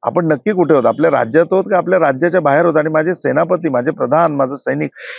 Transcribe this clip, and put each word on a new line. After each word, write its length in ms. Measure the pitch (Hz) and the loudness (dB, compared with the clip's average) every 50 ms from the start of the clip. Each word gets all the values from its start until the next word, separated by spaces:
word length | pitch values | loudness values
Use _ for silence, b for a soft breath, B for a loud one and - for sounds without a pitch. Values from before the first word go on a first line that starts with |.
| - | -4
आपण 240 | - - 175 175 | -2 -2 0 0
नक्की 260 | 160 156 135 _ 214 220 | 0 -2 -2 _ -4 0
कुठे 220 | 185 170 147 160 | 0 2 4 4
आहोत, 120 | 139 117 | 4 4
आपल्या 240 | 117 113 139 151 165 | 2 0 2 0 0
राज्यात 420 | 147 127 120 113 113 156 170 170 185 | 2 0 -2 0 2 2 2 2 0
आहोत 120 | 190 190 | -2 0
का 120 | - 196 | 0 -2
आपल्या 220 | 180 170 170 185 185 | -2 0 0 0 2
राज्याच्या 420 | 160 147 135 131 156 175 165 185 | 2 0 0 0 -2 0 0 0
बाहेर 240 | 156 147 139 151 175 | 2 2 2 2 2
आहोत. 120 | 170 151 | 2 2
आणि 120 | 156 151 160 | 0 0 0
माझे 260 | 156 156 156 170 185 | 0 -2 -2 -2 -4
सेनापती, 560 | - - 139 131 147 170 160 143 127 170 160 | -4 -2 -2 0 0 0 0 -2 -2 -2 -2
माझे 200 | 131 123 123 143 | -2 -2 -2 -2
प्रधान, 420 | 156 - 135 123 135 160 170 160 147 | -2 -2 -2 0 2 2 2 2 0
माझं 220 | 139 135 131 139 | -2 -2 -2 -4
सैनिक, 340 | 139 - 139 135 143 156 139 B B B B B | -8 -6 -6 -4 -4 -4 -6 B B B B B